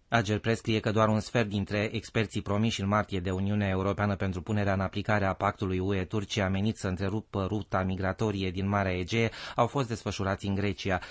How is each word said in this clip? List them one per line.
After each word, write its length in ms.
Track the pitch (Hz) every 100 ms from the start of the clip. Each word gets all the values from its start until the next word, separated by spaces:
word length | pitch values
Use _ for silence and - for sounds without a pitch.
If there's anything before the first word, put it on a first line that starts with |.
| -
Agerpres 460 | 117 101 104 113 110
scrie 220 | - 110
că 100 | 113
doar 180 | 107 107
un 120 | 107
sfert 280 | - 120 107
dintre 400 | 101 98 104 107
experții 500 | 110 - 113 104 104
promiși 380 | - 101 113 107
în 80 | 98
martie 320 | 104 101 95
de 100 | 90
Uniunea 380 | 92 98 104 101
Europeană 480 | 95 95 98 104 98
pentru 260 | 95 90
punerea 300 | 85 104 101
în 80 | 95
aplicare 440 | 95 101 101 104
a 80 | 98
pactului 460 | 92 98 - 98 92
U 160 | 95
E 100 | 98
Turcia, 440 | 90 110 98 110 95
menit 280 | 95 107 107
să 120 | 98
întrerupă 580 | 90 98 107 - 101 92
ruta 340 | 104 95 95
migratorie 680 | 92 92 95 92 110 98 95
din 180 | 90 98
Marea 300 | 101 95 90
Egee, 320 | 87 113 113 - - -
au 100 | 117
fost 220 | 143 117
desfășurați 580 | 110 107 - 95 98 101
în 80 |
Grecia. 440 | 98 101 92 98 90 -